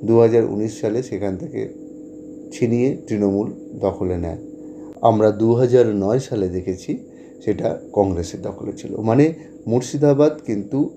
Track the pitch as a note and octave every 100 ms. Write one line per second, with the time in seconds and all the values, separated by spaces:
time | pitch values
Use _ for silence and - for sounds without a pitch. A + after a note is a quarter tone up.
0 | G#2 A#2 A#2 A#2 A2 G2+ A2 - A2+ A2
1 | C3 F#2 G2+ F#2 - A2 A2 - - -
2 | - - - - - - A#2+ A#2+ B2+ -
3 | - G#2+ G2+ G2 A2 - - - G2 F#2+
4 | F2+ F2+ E2+ E2 - - - - - -
5 | A#2 G#2+ G#2+ G2+ A2+ A#2 B2+ B2 A#2 G#2
6 | G2 A#2+ C3 A#2 F#2 F2+ F2+ F#2 - F#2+
7 | - - - - - F#2 E2 - - -
8 | G2 F2 E2+ - F#2+ - - - - -
9 | A2 A#2+ D#3 D#3+ - - - A#2+ B2 C#3+
10 | D3 C#3 G3+ - - G#2 G2 C3+ E3+